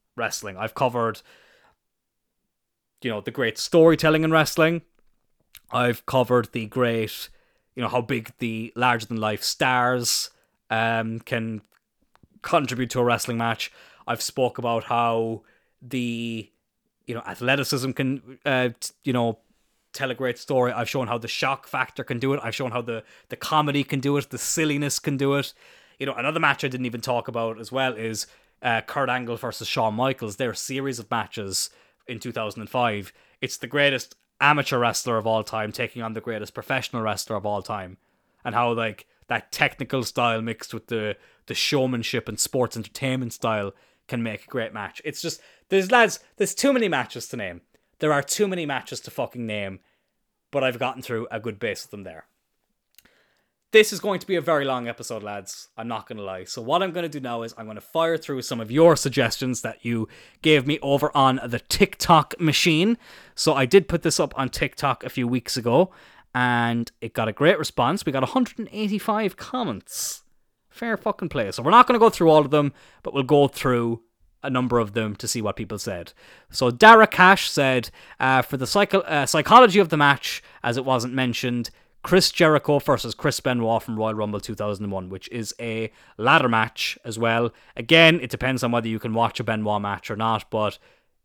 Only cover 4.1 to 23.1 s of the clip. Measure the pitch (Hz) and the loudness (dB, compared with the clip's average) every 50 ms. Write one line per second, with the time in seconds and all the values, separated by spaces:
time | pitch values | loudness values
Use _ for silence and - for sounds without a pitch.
4.1 | 156 156 160 160 160 160 147 - - - 160 160 170 170 - _ _ _ _ _ | 2 2 2 2 4 2 2 2 2 2 2 2 2 -2 -6 _ _ _ _ _
5.1 | _ _ _ _ _ _ _ _ _ - _ - - 120 123 123 113 - - - | _ _ _ _ _ _ _ _ _ -20 _ -6 -2 0 0 0 -2 -2 -4 -2
6.1 | - 131 120 107 123 120 110 - - 120 110 107 - 131 123 117 117 113 110 107 | 2 2 2 4 2 2 2 0 -6 -8 -8 -6 -2 0 0 0 0 -2 -4 -4
7.1 | - - - - - _ _ _ _ _ _ _ - 131 120 101 - 123 117 110 | -8 -12 -14 -16 -18 _ _ _ _ _ _ _ -10 -6 -6 -2 -2 -2 -2 -2
8.1 | 131 120 110 - - - 123 117 110 110 113 117 - 120 123 127 120 113 110 - | -4 -6 -6 -10 -12 -8 -6 -6 -6 -6 -8 -8 -4 0 2 2 2 0 -2 -6
9.1 | 120 110 107 107 104 - - - - - 143 131 127 123 123 123 127 123 120 - | -6 -4 -2 -2 -4 -4 -4 -6 -4 -2 0 0 2 2 2 2 0 0 -2 -2
10.1 | - - - - _ _ _ _ _ _ _ - 110 110 113 113 117 113 110 113 | -2 -4 -4 -8 _ _ _ _ _ _ _ -6 -2 -2 0 0 0 -2 -4 -4
11.1 | 113 113 - - 131 117 113 113 110 104 _ _ _ _ _ _ _ _ _ _ | -8 -10 -8 -6 -6 -6 -6 -6 -8 -10 _ _ _ _ _ _ _ _ _ _
12.1 | _ _ _ _ _ _ - - - 160 143 - 127 120 127 120 - 127 120 120 | _ _ _ _ _ _ -6 0 0 0 0 0 -4 -4 -6 -4 -2 0 0 0
13.1 | 117 113 - - 117 113 117 117 113 - - - _ - - - - _ - - | 0 -2 -2 -6 -4 -2 -2 -2 -2 -4 -8 -12 _ -18 -20 -20 -20 _ -8 -6
14.1 | 117 - - - - 135 127 120 - - 120 117 117 113 - - 120 120 117 117 | -6 -6 -6 -6 -2 0 -2 0 -2 -4 -4 -2 -2 -2 -2 -2 0 0 2 2
15.1 | 113 113 113 113 113 107 _ _ _ _ _ _ _ _ 131 120 135 127 120 120 | 2 0 -2 -2 -4 -8 _ _ _ _ _ _ _ _ -14 -8 -6 -6 -4 -6
16.1 | 117 117 117 117 113 113 101 _ _ _ _ _ _ _ _ _ _ _ _ - | -6 -8 -8 -8 -10 -10 -12 _ _ _ _ _ _ _ _ _ _ _ _ -12
17.1 | 117 - - 92 90 - 123 123 139 143 131 - 160 127 127 135 - - 135 131 | -10 -10 -10 -12 -10 -6 -2 -2 0 0 0 -2 -2 -2 -4 -4 -4 -2 -2 -2
18.1 | 139 131 - 127 135 - - 147 131 127 127 123 117 - - - _ _ - 135 | -4 -6 -8 -18 -18 -8 -4 -2 0 0 0 -2 -4 -6 -14 -14 _ _ -6 -2
19.1 | 123 123 117 117 110 _ _ _ _ _ _ _ _ _ _ _ - - 139 131 | 0 0 0 0 -2 _ _ _ _ _ _ _ _ _ _ _ -10 -6 -6 -6
20.1 | 123 127 131 123 120 - - - 143 127 123 123 110 117 143 - - 139 123 104 | -4 -4 -4 -4 -4 -6 -6 -2 0 2 2 2 0 -4 -6 -4 -4 -4 -2 -2
21.1 | 120 120 113 117 - - 143 135 139 - - - - 127 127 - - - 117 - | -4 -6 -6 -8 -6 -2 -2 -2 -2 -4 -8 -8 -4 -4 -4 -4 -6 -12 -8 -8
22.1 | 127 117 131 135 135 131 113 117 - - 135 120 113 120 117 120 117 113 - _ | -6 -4 -2 -2 -2 -2 -4 -8 -6 -6 -6 -6 -4 -6 -6 -6 -8 -10 -10 _